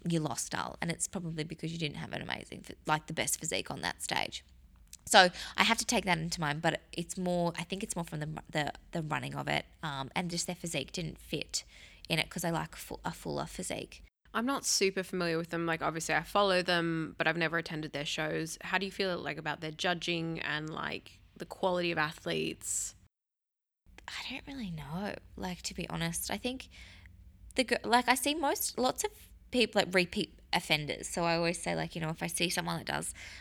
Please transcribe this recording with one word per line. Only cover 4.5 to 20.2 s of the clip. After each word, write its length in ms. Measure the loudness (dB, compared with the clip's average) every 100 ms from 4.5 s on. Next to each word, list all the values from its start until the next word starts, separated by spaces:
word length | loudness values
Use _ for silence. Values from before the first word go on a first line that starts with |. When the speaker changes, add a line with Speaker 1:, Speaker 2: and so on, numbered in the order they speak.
| -20 -20 -20 -20 -16
Speaker 1:
So 260 | 8 10 10 6 -8 -2
I 60 |
have 160 | 2 2
to 60 |
take 200 | 2 2 4
that 120 | 2
into 220 | 0 -2
mind, 220 | -2 0
but 200 | 0 0 -4
it's 240 | -8 -6 -2
more, 360 | 0 2 2 0
I 60 |
think 220 | -4 -6
it's 100 | -4
more 100 | -4
from 140 | -4 -4
the, 100 | -6 -6 -4
the, 220 | -2 -2 -4 -6
the 120 | -6
running 340 | -2 -2 -2 -4
of 100 | 0
it, 180 | 0 -2 -8
um, 260 | -6 -4 -4 -2
and 160 | -2
just 160 | -2 -2
their 80 | -4
physique 340 | -4 -4 -4
didn't 280 | -4 -6 -8
fit 420 | -6 -6 -4 -6 -8 -14 -20 -18 0
in 100 | 0
it 100 | 0
'cause 140 | -2
I 60 | 0
like 240 | 0 -2
a 20 | -8
full, 240 | -10 -8
a 80 | -6
fuller 340 | -6 -4 -4 -4
physique. 560 | -6 -6 -6 -8 -12 -20 _ _
Speaker 2:
I'm 120 | -2 0
not 200 | 0 2
super 380 | 4 4 2
familiar 340 | -2 0 2 0
with 120 | 0
them. 140 | -2
Like, 160 | 0 0
obviously 360 | 0 -2 2 2
I 80 |
follow 360 | 4 4 6 6
them, 540 | 4 4 4 2 -2 0
but 120 | 2
I've 80 | 2
never 200 | 2 0
attended 360 | -2 -4 -4
their 120 | -4
shows. 540 | -4 -2 -2 -2 -4 -6
How 160 | 0 0
do 60 |
you 60 | 0
feel, 260 | 0 0 0
like, 220 | -2 -4
about 220 | -4 -4
their 100 | -6
judging 720 | 0 2 2 0 0